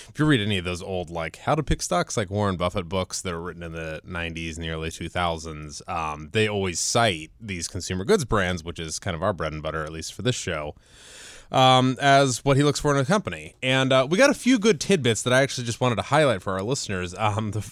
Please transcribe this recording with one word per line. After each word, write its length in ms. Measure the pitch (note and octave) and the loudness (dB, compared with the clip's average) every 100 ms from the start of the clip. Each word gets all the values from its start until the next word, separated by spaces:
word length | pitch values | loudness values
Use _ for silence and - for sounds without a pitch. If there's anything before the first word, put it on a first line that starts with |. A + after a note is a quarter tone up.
| - | -10
if 100 | - | 0
you 80 | D3+ | 4
read 140 | C3 | 4
any 180 | G#2 G2 | 2 0
of 60 | |
those 180 | F2 F2 | -2 -6
old, 280 | F#2+ F#2 E2 | -4 -6 -4
like, 260 | E2 E2 - | -6 -6 -6
how 140 | - | -2
to 100 | D3+ | -2
pick 180 | C#3+ D#3 | 0 -2
stocks, 340 | - F3 E3+ - | -2 -2 -2 -4
like, 140 | F2+ | -2
Warren 260 | G#2 G2+ F2 | 0 0 0
Buffett 320 | F2+ G2+ E2+ | -2 -2 -4
books 320 | F#2+ F2+ - | -4 -4 -6
that 100 | F#2+ | -6
are 80 | E2+ | -6
written 200 | F2+ E2+ | -8 -10
in 120 | E2 | -10
the 260 | E2 D#2+ D#2 F2 | -8 -8 -10 -10
nineties 520 | F2 E2+ E2 E2 D#2 | -8 -6 -6 -8 -6
and 60 | |
the 60 | E2 | -6
early 200 | D#2+ D#2+ | -4 -6
two 200 | - E2 | -8 -6
thousands, 720 | F2+ F2 E2 E2 D2+ D2+ C#2+ - | -2 -2 -2 -8 -12 -12 -14 -8
um, 440 | F2 D#2 D2+ D2+ | -6 -6 -8 -4
they 160 | A2 G#2+ | 0 2
always 320 | G#2 F#2+ D#2+ | 0 -2 -2
cite 520 | - A#2+ A2+ E2 D#2 - | 0 2 2 0 -6 -14
these 260 | G#2+ F2+ E2 | -10 -8 -6
consumer 380 | F#2+ - F#2 A2+ | -8 -6 -4 0
goods 180 | G#3+ | 0
brands, 400 | A#2+ A2 F2+ F2+ | 2 0 0 -2
which 160 | E2+ E2 | -6 -8
is 200 | D#2+ - | -8 -8
kind 160 | G2+ D#2+ | -6 -2
of 60 | |
our 120 | G2 | -2
bread 180 | E2+ D#2+ | -2 -4
and 100 | D#2 | -4
butter, 220 | D#2 D#2 | -6 -6
at 80 | D2+ | -6
least 220 | D#2+ - | -8 -12
for 80 | - | -6
this 140 | G#2+ - | -4 -2
show, 400 | - D#2 D2+ - _ - - - - - - | -4 -6 -6 -12 _ -20 -20 -20 -20 -20 -2
um, 460 | C3+ C3 B2+ B2+ B2 | 4 6 6 4 4
as 420 | C#3 C#3 C#3 A#2+ | 6 6 6 2
what 140 | C#3 C3+ | 2 4
he 60 | |
looks 140 | D3 - | 4 2
for 160 | D3 | 2
in 60 | C#3 | 2
a 60 | C3+ | 2
company. 500 | G3+ - D#2+ D#2 - | 0 0 -8 -12 -6
And, 300 | C3 C3 C3 | 0 2 4
uh, 120 | C3 C3 | 4 4
we 80 | F#3 | 4
got 120 | C#4 | 4
a 40 | |
few 260 | - A#3+ C4 | 4 2 4
good 220 | A3 E3 | 4 2
tidbits 420 | - G3 A#2+ A2 | 2 2 2 0
that 80 | A#2+ | 4
I 120 | B2+ | 4
actually 200 | C#3 - | 4 -2
just 160 | A#2+ A2+ | -4 0
wanted 160 | B2+ G2+ | 0 0
to 60 | |
highlight 400 | F2+ D3 C#3+ G2 | 2 4 4 2
for 100 | G2+ | -2
our 80 | F#2+ | -2
listeners. 540 | G#2 C#3 - F#2+ F2+ F#2 | -2 -4 -4 -4 -4 -2
Um, 340 | G#2+ G#2 A2 | 0 0 -2
the, 140 | G#2+ - | -4 -6